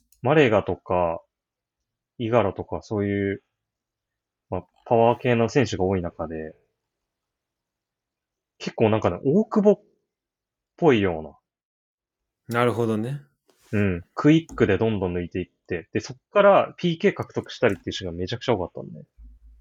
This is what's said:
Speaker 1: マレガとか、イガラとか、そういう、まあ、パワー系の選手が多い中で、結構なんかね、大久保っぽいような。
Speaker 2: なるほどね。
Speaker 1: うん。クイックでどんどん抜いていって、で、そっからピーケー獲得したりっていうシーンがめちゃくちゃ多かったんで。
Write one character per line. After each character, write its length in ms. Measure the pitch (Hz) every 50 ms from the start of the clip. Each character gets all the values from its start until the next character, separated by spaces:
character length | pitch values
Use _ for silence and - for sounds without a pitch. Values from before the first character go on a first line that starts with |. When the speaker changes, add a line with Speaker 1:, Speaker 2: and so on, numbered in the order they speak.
| _ _ _ _ -
Speaker 1:
マ 120 | 120 151
レ 140 | 160 143 117
ガ 140 | 107 98 -
と 140 | - 90
か、 440 | - _ - 95 90 87 85 82 82 - _ _ _ _ _ _ _ _ _ _ _ _ _ _ _ _ _ _ -
イ 120 | 120 110
ガ 120 | 120 120 101
ラ 120 | 95 90
と 100 | - 90
か、 160 | - - - -
そ 160 | - 110 101
う 80 | 101
い 280 | 101 101 101 98 98 98
う、 80 | - _ _ _ _ _ _ _ _ _ _ _ _ _ _ _ _ _ _ _ _ _ -
ま 100 | - 90
あ、 80 | - _ _ _ -
パ 80 | - 123
ワ 220 | 113 117 117 120
ー 20 | -
系 160 | - 127 120
の 140 | 117 113 107
選 180 | - 147 120
手 100 | 95 107
が 80 | 90 92
多 120 | 92 98
い 60 | 92 87
中 260 | 85 - - 85 78
で、 260 | 80 80 78 78 - _ _ _ _ _ _ _ _ _ _ _ _ _ _ _ _ _ _ _ _ _ _ _ _ _ _ _ _ _ _ _ _ _ _ _ _ _ _ _ _ -
結 180 | - 185 -
構 120 | - 117 107
な 100 | 107 107
ん 20 |
か 100 | 98 101
ね、 80 | 87 - -
大 220 | 135 151 208 214
久 180 | - - 214 196
保 100 | 208 196
っ 120 | - _ _ _ _ _ _ _ _ _ _ _ _ _ _ _ _ _ _ _ -
ぽ 160 | 175 156 127
い 80 | 107 98
よ 180 | 92 85 78
う 20 | 78
な。 1400 | 76 - _ _ _ _ _ _ _ _ _ _ _ _ _ _ _ _ _ _ _ _ _ _ - 113 120
Speaker 2:
な 40 | 120
る 80 | 123 107
ほ 140 | 117 117
ど 100 | 110 110
ね。 240 | 107 110 123 143 143 - _ _ _ _ _ _ _ _ - 113
Speaker 1:
う 60 | 104
ん。 240 | 104 98 90 85 85 _ -
ク 180 | - - 147 156
イ 140 | 165 165 -
ッ 40 | -
ク 120 | - 120
で 120 | 104 98 92
ど 100 | 110 113
ん 100 | 110 98
ど 100 | 92 90
ん 80 | 87
抜 60 | 90 87
い 60 | 85
て 120 | - 95
い 40 | 87
っ 60 | - _ _ _
て、 220 | - 92 82 80 _ -
で、 80 | 113
そ 140 | - - 127
っ 20 | - _ _ -
か 100 | 202 202
ら 320 | 202 196 151 113 - - -
ピ 140 | - 175 165
ー 60 | 165
ケ 100 | - 196
ー 40 | -
獲 220 | - 117 - -
得 160 | 120 - -
し 80 | - -
た 100 | - 113
り 60 | 98
っ 20 |
て 140 | - - 98
い 0 |
う 20 | 92
シ 120 | - 98
ー 40 | 90
ン 40 | 82
が 40 |
め 100 | 85 92
ち 60 | 90 120
ゃ 60 | -
く 60 | -
ち 40 | -
ゃ 60 | 117
多 40 | 95
か 60 | 87
っ 60 | 80 -
た 140 | - - -
ん 60 | -
で。 60 | 160 147 _ _ - - - - - _ - - _